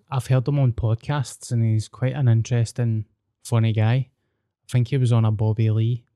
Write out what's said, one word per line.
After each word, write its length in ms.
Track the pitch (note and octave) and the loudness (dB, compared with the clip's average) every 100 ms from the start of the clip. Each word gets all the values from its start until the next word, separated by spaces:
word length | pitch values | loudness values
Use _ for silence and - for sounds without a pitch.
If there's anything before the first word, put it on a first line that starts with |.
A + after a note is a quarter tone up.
| _ | _
I've 180 | C3+ - | -8 0
heard 200 | C3 B2 | 0 0
him 100 | C#3+ | 2
on 140 | C3 | 0
podcasts 800 | - A2+ A2+ - D3 A#2+ - - | 0 -2 -2 -2 -4 -4 -10 -6
and 100 | A#2+ | -2
he's 280 | A2+ A2 - | 2 0 -2
quite 240 | - B2+ | -6 -4
an 160 | C3+ B2+ | 0 2
interesting, 720 | A2+ A2 A#2+ A#2 - A#2+ A2 G#2 _ _ _ | 2 0 -2 -2 -2 -2 -2 -6 _ _ _
funny 300 | - A#2 A2+ | -4 0 0
guy. 180 | G#2+ G#2+ B2+ B2+ _ _ _ _ _ - | 2 2 0 -4 _ _ _ _ _ -4
I 20 | |
think 160 | B2 A#2 | -2 0
he 80 | C#3 | 0
was 160 | A#2+ | 2
on 140 | A#2 A2 | 4 2
a 60 | |
Bobby 360 | G#2 A2 G#2+ A2 | 0 0 0 0
Lee 360 | G#2+ A2+ A#2+ - | 0 0 -4 -8